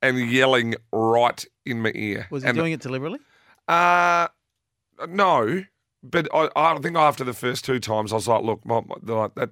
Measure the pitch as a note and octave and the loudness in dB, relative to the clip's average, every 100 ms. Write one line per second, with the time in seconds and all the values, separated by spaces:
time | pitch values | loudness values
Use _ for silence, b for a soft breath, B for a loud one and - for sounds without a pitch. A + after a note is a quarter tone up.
0 | C3 B2+ A#2+ B2+ C3 B2+ A#2 A2+ _ G#2+ | 0 0 0 4 4 4 0 -4 _ 0
1 | A2+ A#2 A#2+ - - _ - A#2+ A2+ - | 2 4 2 0 -12 _ -10 -4 -4 -2
2 | G#2+ G2+ G#2+ C#3+ C3 A#2+ E3 D#3+ B2+ C3 | -4 -6 -8 -4 -2 -2 -2 -4 -8 -8
3 | D3 B3 b b b b - E3+ F3 F3 | -8 -10 b b b b -2 2 4 4
4 | F3 E3+ E3+ - _ _ _ _ _ - | 4 2 -2 -6 _ _ _ _ _ -16
5 | E3 F#3+ F#3+ D3 A2 F3+ F#3+ _ _ _ | -8 -2 2 2 2 -2 -6 _ _ _
6 | B2+ E3+ D#3 D#3 D#3 D3+ D#3 D3+ D3+ E3+ | -4 -4 0 0 0 2 2 2 -2 2
7 | D3+ C3+ B2+ A#2+ B2+ B2 - B2+ A2 A2 | 2 2 -4 -4 -4 -4 -2 -4 -2 -2
8 | G#2+ A2 G2+ A2+ A2+ G#2+ - A#2 - - | -2 -2 2 2 0 -4 -2 -2 -2 -10
9 | - A2 G#2 - B2+ | -6 -4 -4 -4 -8